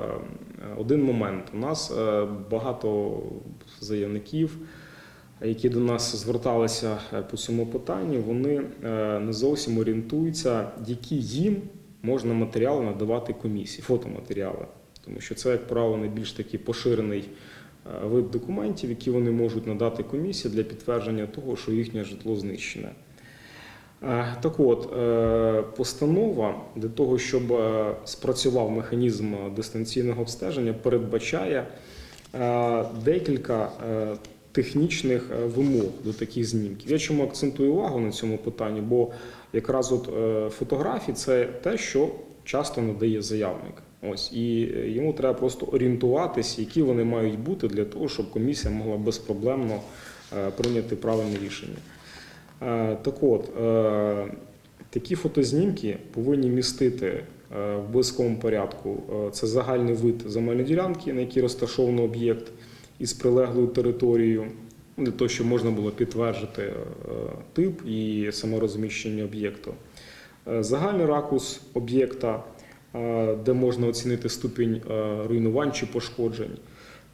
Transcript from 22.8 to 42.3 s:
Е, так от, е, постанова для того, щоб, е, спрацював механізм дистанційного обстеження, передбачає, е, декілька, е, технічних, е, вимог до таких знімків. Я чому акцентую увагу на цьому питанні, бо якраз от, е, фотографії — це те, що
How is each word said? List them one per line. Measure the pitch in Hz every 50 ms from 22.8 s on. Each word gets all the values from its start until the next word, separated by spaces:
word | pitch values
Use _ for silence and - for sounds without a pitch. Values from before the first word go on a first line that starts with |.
| 104 - - - - - - - - - - - - - - - - - - - - - - - -
Е, | 135 120 120 120 120 120 -
так | - 160 160 -
от, | 143 123 117 - - - - 123
е, | 120 117 117 113 113 113 113 113 113 113 110 110 104 - - -
постанова | 127 - - - 147 151 165 190 226 220 175 123 107 101 - - - - -
для | 113 107 113
того, | 113 - 139 127 127 123
щоб, | 123 - - 127 123 117
е, | 123 117 110 110 110 110 107 104 - - -
спрацював | - - - - 131 123 - - 131 123 127 113 107
механізм | 110 113 113 - 120 120 123 120 107 101 107 107 104 101 98 101 101
дистанційного | 110 110 - - 113 113 113 - 127 120 120 117 120
обстеження, | 117 113 - - - - 156 135 120 113 110
передбачає, | 113 - 127 123 120 113 101 113 110 - - 160 170 190 180 151 131 - - - - - - - - - - - - - - -
е, | 127 123 120 120 120 120 120 117 113 110 113 113 110 110
декілька, | 143 170 180 - 143 139 123 - - 120 110 107 - - - 113 113
е, | 113 110 107 107 104 101 - - - - - -
технічних, | - 143 120 - - 147 156 170 - - - 131 123 120 - -
е, | - 117 117
вимог | 117 113 127 139 139 135 117 104 92 90 - -
до | 107 104
таких | - 117 104 - 123 117
знімків. | 107 117 110 107 101 98 101 - 120
Я | 151 151
чому | 151 - 151 147 139
акцентую | - - - 147 139 135 - 135 139 151
увагу | 190 214 190 135 123
на | 113 104
цьому | 101 - 117 110 110 104
питанні, | - 120 110 - 113 107 107 107
бо | 107 113 123 123 117 117 - - - - - - - - -
якраз | 113 107 - 131 131 123 123
от, | 131 120 123 - 110 110
е, | 113 113 110 107 107 107
фотографії — | 107 - - - 143 135 156 110 127 117 - - 117
це | - - 139 127 123 120
те, | 123 123 - - 175 226 110
що | - - - 135 151 - - - - -